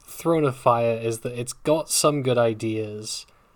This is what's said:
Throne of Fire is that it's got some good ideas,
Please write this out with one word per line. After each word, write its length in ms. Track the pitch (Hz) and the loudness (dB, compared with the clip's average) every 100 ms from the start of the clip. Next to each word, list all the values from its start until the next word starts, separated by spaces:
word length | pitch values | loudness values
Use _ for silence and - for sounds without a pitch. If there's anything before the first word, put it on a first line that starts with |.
Throne 400 | - - 165 165 | -20 -6 0 2
of 120 | 147 127 | 2 2
Fire 400 | 127 117 117 113 | 2 4 2 0
is 220 | 113 113 | -2 -4
that 180 | 127 123 | -6 -8
it's 140 | 123 | -10
got 360 | - - 156 151 | -6 0 0 0
some 340 | - 156 147 | 0 2 2
good 160 | 127 120 | 0 2
ideas, 840 | 117 110 113 110 107 107 113 - - _ _ | 2 0 -4 -4 -6 -10 -10 -12 -14 _ _